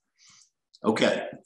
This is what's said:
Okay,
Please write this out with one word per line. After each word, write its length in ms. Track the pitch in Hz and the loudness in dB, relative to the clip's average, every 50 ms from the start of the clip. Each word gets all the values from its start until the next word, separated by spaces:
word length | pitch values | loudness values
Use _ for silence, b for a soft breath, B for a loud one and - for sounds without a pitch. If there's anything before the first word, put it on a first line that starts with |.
| _ _ b b b b b b b b _ _ _ _ - - - | _ _ b b b b b b b b _ _ _ _ -18 -6 -2
Okay, 440 | - - - 127 104 - - - - - - _ | -2 0 2 2 2 2 0 -4 -8 -12 -16 _